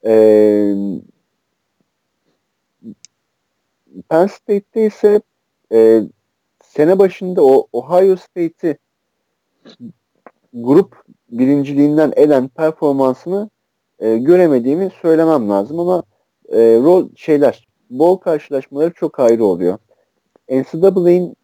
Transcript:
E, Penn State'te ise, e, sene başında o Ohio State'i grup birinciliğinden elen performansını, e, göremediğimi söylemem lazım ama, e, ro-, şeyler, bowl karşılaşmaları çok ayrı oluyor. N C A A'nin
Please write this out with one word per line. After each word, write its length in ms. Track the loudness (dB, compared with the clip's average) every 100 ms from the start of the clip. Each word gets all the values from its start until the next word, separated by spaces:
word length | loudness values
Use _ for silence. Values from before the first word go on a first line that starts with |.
| 2
E, 80 | 2 4 4 4 2 -2 -4 -6 -10 -14 _ _ _ _ _ _ _ _ _ _ _ _ _ _ _ _ _ -20 -20 _ _ _ _ _ _ _ _ _ -20 -4
Penn 180 | -2 -2
State'te 580 | -4 -6 -6 _ -4 -4
ise, 360 | 0 0 0 -2 _ _ _ _
e, 320 | 2 4 2 0 _ _ _ _ _
sene 360 | _ -4 0 0
başında 460 | -2 -4 -8 0 2
o 220 | 2 0
Ohio 420 | -10 -2 0 2 0
State'i 600 | -6 -8 -8 _ -8 -8 _ _ _ _ _ _ _ _ _ _ -20 -20 _ _ -20 _ _
grup 500 | -12 2 2 2 _ _ _ _
birinciliğinden 840 | -4 0 0 -2 0 0 2 0 2
elen 320 | 2 2 -2
performansını, 1000 | -4 -6 -2 -4 0 -2 -2 -8 -8 -8 _ _ _ _ _
e, 180 | -4 -2
göremediğimi 760 | 2 2 2 0 -2 -4 -6 -6
söylemem 480 | -2 0 2 0 0
lazım 300 | -2 -4 -6
ama, 240 | -4 -4 -6 _ _ _ _
e, 80 | 0
ro-, 520 | 4 4 4 2 0 _
şeyler, 520 | -4 0 0 -2 _ _ _
bowl 340 | -2 0 0
karşılaşmaları 720 | -4 -6 -6 -10 -8 -6 -6
çok 260 | -4 -10 -2
ayrı 260 | 0 2 0
oluyor. 320 | -2 -4 -6 _ _ _ _ _ _ _
N 140 | -6 -6
C 160 | 0 0
A 0 |
A'nin 480 | 2 0 0 -2 -14